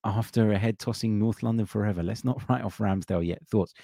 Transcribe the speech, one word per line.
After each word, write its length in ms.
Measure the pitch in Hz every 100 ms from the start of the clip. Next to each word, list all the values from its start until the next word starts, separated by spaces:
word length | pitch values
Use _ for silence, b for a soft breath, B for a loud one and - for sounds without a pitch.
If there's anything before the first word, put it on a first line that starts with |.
after 480 | 110 104 110 120 110
a 60 | 101
head-tossing 600 | 113 107 - 113 113 107
North 240 | 110 107
London 240 | 117 113 104
forever. 360 | 107 104 90
Let's 220 | 85 113
not 180 | 127 123
<laughs> 60 | -
write 160 | 123
off 140 | 113 -
Ramsdale 460 | 104 95 - 90
yet." 220 | 85 85 -
Thoughts? 280 | 110 90 b